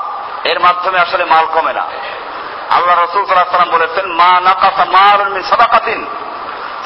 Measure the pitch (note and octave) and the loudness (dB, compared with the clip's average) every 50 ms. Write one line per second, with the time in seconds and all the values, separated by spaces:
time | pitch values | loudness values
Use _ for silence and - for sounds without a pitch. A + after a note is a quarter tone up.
0 | - - - - - - - - - C#3 E3 F3 F3 F3 F3 F3 F3 F#3 F#3+ F#3 | -8 -8 -10 -10 -10 -10 -10 -6 -4 -4 -2 2 2 2 2 2 0 -2 0 0
1 | F3 E3+ - F3+ F3 E3 D#3+ D#3+ D#3+ D#3+ D#3+ E3 D#3 C#3+ B2 G#2+ F2 D#2 - - | 0 0 0 -2 0 2 2 2 2 2 0 -2 -2 -2 -2 -4 -4 -6 -8 -10
2 | - - - - - - - - - - - - - - - D3+ E3+ F3+ F3+ - | -10 -12 -12 -12 -12 -12 -12 -12 -12 -12 -12 -10 -4 0 0 2 2 2 2 2
3 | - - - G3+ G3 - F#3 F3+ F3 F3 F#3 F3+ F3 E3+ E3 E3 E3 D#3+ E3 F#3 | 2 0 0 -2 0 2 2 2 2 2 2 2 2 2 2 0 0 0 -2 -4
4 | F#3+ F#3+ E3 D#3+ E3+ F3+ F3+ F3+ F3+ F#3 F#3+ F#3 G3 F#3+ F3+ - F3+ F3+ F3+ F#3 | -4 -2 0 2 4 4 4 4 4 2 2 4 2 2 2 2 0 2 4 4
5 | G3 G3+ G#3 G3+ G3+ G3+ G3 F#3+ F3+ - - - A#3+ A3 - A3+ - - - D#3+ | 6 6 6 4 2 0 -4 -6 -4 -2 2 2 4 4 4 2 2 0 -4 -6
6 | A#2+ A#2 - - - - - - - - - - - - - - - | -8 -8 -10 -10 -12 -12 -12 -12 -12 -12 -12 -10 -12 -12 -12 -10 -4